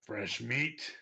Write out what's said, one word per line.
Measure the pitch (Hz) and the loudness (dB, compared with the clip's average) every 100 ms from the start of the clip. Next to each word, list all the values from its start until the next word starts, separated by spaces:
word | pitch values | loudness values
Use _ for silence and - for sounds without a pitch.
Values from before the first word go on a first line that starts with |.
Fresh | - 107 98 - | -4 -2 0 -2
meat? | 117 127 151 151 - - | 2 4 2 0 -8 -10